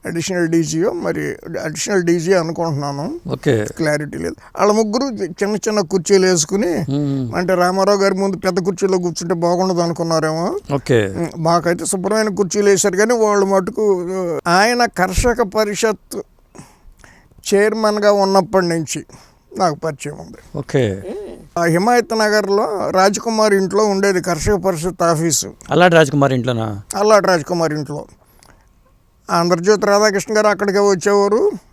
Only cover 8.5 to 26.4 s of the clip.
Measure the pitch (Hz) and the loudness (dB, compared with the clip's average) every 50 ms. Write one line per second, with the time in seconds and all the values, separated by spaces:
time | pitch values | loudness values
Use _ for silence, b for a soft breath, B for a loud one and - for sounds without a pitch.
8.5 | 180 190 175 185 190 175 202 190 185 185 175 175 165 - 180 170 185 170 165 170 | -2 0 -2 -2 -2 0 0 0 0 0 0 -2 -6 -6 -4 -4 -2 0 0 0
9.5 | 175 175 185 190 185 170 170 170 165 165 170 165 165 160 160 156 156 160 170 202 | 2 2 0 0 0 0 0 -2 -2 -4 -2 0 0 0 0 0 -2 -2 -4 -4
10.5 | 349 415 - - 143 139 - - 135 117 107 95 95 95 170 156 - 170 160 165 | -4 -6 -6 -4 -6 -4 0 2 2 2 2 0 -4 -6 -6 -6 -6 -4 0 2
11.5 | 170 170 160 170 175 175 165 165 - 190 175 196 208 220 220 214 190 175 202 175 | 2 2 2 0 -2 -2 -4 -6 -6 -4 -2 -2 0 0 0 -2 0 -2 -2 -2
12.5 | - 208 202 202 202 185 - 202 185 185 208 220 247 233 220 208 208 202 196 190 | 0 0 2 4 4 4 2 0 0 0 0 2 2 2 2 2 2 2 2 2
13.5 | 196 190 185 196 208 - 220 208 196 180 175 170 185 190 185 170 160 139 - 175 | 2 0 0 -2 -2 0 0 2 2 0 -2 -4 -4 -4 -4 -4 -4 -4 0 2
14.5 | 170 185 202 226 240 240 240 226 - - 180 185 185 - - 247 233 175 240 190 | 2 4 4 2 2 0 -2 -2 0 -2 -2 0 0 0 0 0 0 0 -2 -2
15.5 | 185 214 214 208 208 - - 220 208 - _ _ - 214 - _ _ _ _ _ | 0 -2 -2 -2 -2 -2 0 -2 -2 -2 _ _ -12 -12 -12 _ _ _ _ _
16.5 | _ - B B B B B B - _ b b b b b b _ - - - | _ -20 B B B B B B -20 _ b b b b b b _ -16 -6 0
17.5 | 202 196 208 214 214 220 220 214 208 208 208 208 208 202 196 190 190 196 185 - | 2 2 2 2 0 0 0 0 0 2 2 2 4 4 2 4 4 2 2 2
18.5 | - 190 185 170 165 165 160 - - 156 - _ b b b b b b _ _ | 0 0 2 2 0 -2 -4 -4 -8 -10 -10 _ b b b b b b _ _
19.5 | - - 190 170 151 - - 160 156 - - 143 151 165 165 170 - - - - | -6 -2 -2 -2 -2 -2 -6 -8 -8 -6 -12 -14 -12 -14 -16 -18 -18 -20 -20 -14
20.5 | - 151 139 - - 143 123 107 95 98 98 90 - 403 415 370 - - - - | -10 -10 -10 -2 0 0 0 0 -2 -4 -8 -12 -12 -12 -12 -14 -16 -18 -20 -10
21.5 | _ - 170 170 160 170 190 233 247 240 226 - 226 220 214 208 208 214 202 196 | _ -2 0 2 2 2 2 4 2 2 2 0 -2 0 0 2 2 0 0 2
22.5 | 196 202 226 294 440 392 - - - 185 190 202 202 - - 233 226 220 214 214 | 0 0 0 0 -2 -4 -4 -2 2 4 4 4 2 0 -4 -4 0 2 2 4
23.5 | 202 196 190 180 190 202 214 208 196 196 196 202 190 180 156 175 175 160 147 208 | 4 2 0 0 0 0 2 2 2 2 2 2 0 0 -2 -2 -4 -2 0 0
24.5 | 208 190 170 190 185 156 156 220 226 - 175 170 170 151 165 170 147 - - 98 | 0 0 0 -2 -2 -2 -4 -6 -4 0 0 2 2 2 0 0 0 -2 -4 -6
25.5 | - - - - 143 156 175 185 165 165 160 135 135 147 143 139 131 127 | -12 -16 -8 -2 2 4 4 6 6 6 4 4 4 2 2 2 2 0